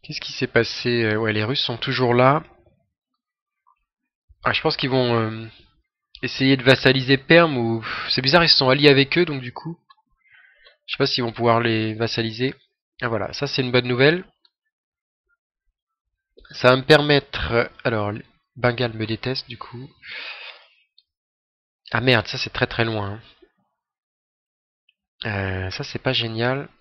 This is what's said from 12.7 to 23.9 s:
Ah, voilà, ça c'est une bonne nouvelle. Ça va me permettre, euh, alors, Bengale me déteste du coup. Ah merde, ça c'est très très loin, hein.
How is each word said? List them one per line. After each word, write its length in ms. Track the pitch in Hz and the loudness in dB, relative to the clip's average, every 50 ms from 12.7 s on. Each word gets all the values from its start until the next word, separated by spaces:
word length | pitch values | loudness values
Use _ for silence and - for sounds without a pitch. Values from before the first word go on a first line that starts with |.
| _ _ _ _ _ _ | _ _ _ _ _ _
Ah, 60 | 127 120 | -6 -4
voilà, 240 | 113 104 98 - - | -4 -4 -4 -6 -6
ça 120 | - 143 | -8 -8
c'est 160 | 139 - 143 | -6 -4 -4
une 100 | 131 123 | -4 0
bonne 140 | 120 123 120 | 0 0 0
nouvelle. 380 | 123 123 120 131 147 165 180 190 _ _ _ _ _ _ _ _ _ _ _ _ _ _ _ _ _ _ _ _ _ _ _ _ _ _ _ _ _ _ _ _ _ _ _ _ _ _ _ _ _ _ - - - | 0 0 4 4 4 2 2 -6 _ _ _ _ _ _ _ _ _ _ _ _ _ _ _ _ _ _ _ _ _ _ _ _ _ _ _ _ _ _ _ _ _ _ _ _ _ _ _ _ _ _ -20 -20 -18
Ça 180 | - - - 123 | -12 0 2 4
va 60 | 127 | 4
me 80 | 131 131 | 4 4
permettre, 680 | - 156 147 147 147 147 139 139 _ - - - - | 4 4 4 6 4 2 2 2 _ -10 -10 -6 -2
euh, 160 | 117 117 123 - _ - - | 0 0 0 -2 _ -6 -4
alors, 280 | 135 117 107 104 104 104 120 - _ _ _ _ _ _ | -4 -2 -2 -2 -4 -6 -8 -12 _ _ _ _ _ _
Bengale 380 | 127 113 123 120 117 127 117 110 | -2 -2 -2 0 0 -4 -6 -4
me 120 | 110 110 | -6 -6
déteste 400 | 107 113 107 - 127 131 131 - - | -6 -6 -6 -6 -6 -6 -8 -10 -14
du 100 | 120 - | -16 -18
coup. 320 | - - - 120 131 147 _ _ - - - - - - - - - - - - _ _ _ _ _ _ _ _ _ _ _ _ _ _ _ _ _ _ _ _ _ _ _ _ _ - | -16 -16 -16 -18 -18 -18 _ _ -20 -16 -14 -14 -14 -14 -14 -14 -16 -18 -20 -20 _ _ _ _ _ _ _ _ _ _ _ _ _ _ _ _ _ _ _ _ _ _ _ _ _ -6
Ah 100 | - 117 | -4 0
merde, 260 | 117 131 127 113 104 | 2 4 2 2 2
ça 120 | - - 131 | -2 -8 -8
c'est 140 | - - | -10 -8
très 140 | - - 127 | -4 -4 -4
très 200 | - - - 113 | -4 -2 -2 -2
loin, 260 | 113 113 107 101 98 | -2 -2 -4 -6 -6
hein. 100 | 101 113 117 - _ _ _ _ _ _ _ _ _ _ _ _ | -8 -10 -14 -20 _ _ _ _ _ _ _ _ _ _ _ _